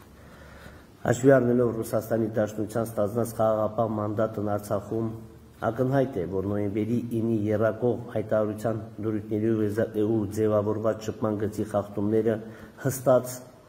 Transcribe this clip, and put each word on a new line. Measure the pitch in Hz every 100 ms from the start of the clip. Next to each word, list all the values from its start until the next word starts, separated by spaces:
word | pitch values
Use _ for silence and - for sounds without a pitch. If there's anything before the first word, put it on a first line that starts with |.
| - - - - - - - - - -
Հաշվի | - 120 135
առնելով | 135 120 123 120
Ռուսաստանի | 110 110 113 104 113 110
Դաշնության | 113 104 - 101 120 110
ստանձնած | 110 101 117 113
խաղաղապահ | - 110 107 107 110 110
մանդատն | 107 104 107 110 107 104
Արցախում, | 104 - 101 - 113 113 113 - - - - 113
ակնհայտ | 117 131 139 131
է, | - 85
որ | 95 98
նոյեմբերի | 104 104 104 107 120 120 117
ինի | 113 113
եռակողմ | 104 104 110 107 123 110 -
հայտարարության | 110 107 110 107 104 117 113 107 -
դրույթների | 107 107 104 107 110
ու | 110 107
ձևա-, | 104 107 107
ու | 107 113 101 104
ձևավորված | 107 107 104 104 110 107 -
շփման | 98 110 104
գծի | 104 107 104
խախտումները | 101 98 - 104 110 110 107 - - - -
հստած | 131 131 139 123 - - - -